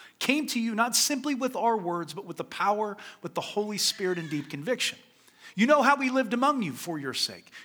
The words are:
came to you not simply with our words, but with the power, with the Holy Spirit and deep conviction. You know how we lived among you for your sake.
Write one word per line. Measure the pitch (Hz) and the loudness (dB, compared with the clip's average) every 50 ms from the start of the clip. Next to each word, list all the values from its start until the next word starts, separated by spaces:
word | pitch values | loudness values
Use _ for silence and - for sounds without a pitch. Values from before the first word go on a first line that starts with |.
| - - - - | -20 -16 -10 -4
came | - - 269 302 294 - | 0 0 0 0 0 -2
to | - 240 | -2 -2
you | 226 233 220 | -2 -2 0
not | 214 233 240 233 | 0 0 2 2
simply | - - - 294 254 262 302 285 | 2 2 2 0 0 0 -2 -2
with | 226 262 254 - | 0 0 -2 0
our | 180 208 233 226 214 | 2 2 2 2 2
words, | 175 175 175 170 165 143 147 | 0 -2 -2 -2 -4 -6 -10
but | 180 196 | -12 -10
with | 180 160 - | -10 -8 -8
the | 160 | -8
power, | - - - 175 202 208 208 214 208 196 202 - - - - - | -6 -4 0 2 2 2 2 0 -4 -4 -8 -14 -18 -16 -12 -12
with | 170 - | -8 -6
the | 170 | -6
Holy | 156 - - 208 208 208 208 185 | -6 -4 -2 -2 -2 -2 -2 0
Spirit | - - - - 196 185 180 175 | 0 0 0 0 0 0 0 -2
and | 160 151 | -4 -4
deep | 151 147 151 - | -4 -6 -6 -6
conviction. | - 143 147 220 254 - - - - - - _ _ _ _ _ _ _ - - - | -8 -8 -4 -4 -2 -2 -2 -4 -4 -6 -14 _ _ _ _ _ _ _ -20 -6 0
You | 185 220 | 2 6
know | 262 302 294 | 6 6 6
how | 240 262 277 | 8 6 6
we | 269 269 254 | 4 4 2
lived | 254 262 247 202 233 | 2 2 2 2 2
among | 240 262 285 294 262 | 2 2 2 2 2
you | 202 151 | 0 -4
for | 123 123 - 175 165 151 | -4 -6 -6 -6 -6 -4
your | 139 131 117 | -4 -4 -4
sake. | - - - 98 87 - - - - | -2 -2 -4 -4 -8 -18 -20 -20 -12